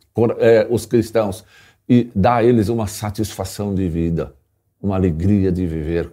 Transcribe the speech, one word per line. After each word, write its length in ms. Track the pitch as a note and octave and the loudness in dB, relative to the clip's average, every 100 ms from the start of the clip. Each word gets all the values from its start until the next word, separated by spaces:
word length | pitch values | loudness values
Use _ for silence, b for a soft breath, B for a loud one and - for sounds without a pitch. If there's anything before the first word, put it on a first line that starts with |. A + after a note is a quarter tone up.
| _ | _
cor-, 240 | - A#2 A2+ | -2 0 2
eh, 280 | A#2 A2+ G#2+ | 4 4 4
os 160 | A#2 - | -2 0
cristãos 580 | B2 A2 A2+ G#2+ F#2 - b b b - | 0 0 0 -2 -6 -14 b b b 0
e 220 | B2 A#2+ G2+ | 2 2 0
dá 200 | G#2+ A#2+ | 2 4
a 80 | |
eles 260 | A2+ B2 G2 | 4 4 2
uma 180 | A#2 G#2 | -2 -4
satisfação 840 | - G#2+ G2+ G#2 - F#2+ - G2+ | -6 -8 -6 -6 -6 -10 -6 -4
de 160 | F#2+ F#2+ | -2 -2
vida, 460 | E2 E2 E2 C#2+ - _ _ _ _ | -2 -2 -2 -6 -10 _ _ _ _
uma 140 | G2 F#2 | -4 0
alegria 560 | F#2 D#2 F#2 G2+ F#2+ | 0 0 2 2 2
de 140 | F2 F2+ | 0 -4
viver 460 | D#2+ D2+ E2+ E2 | -4 -4 -4 -4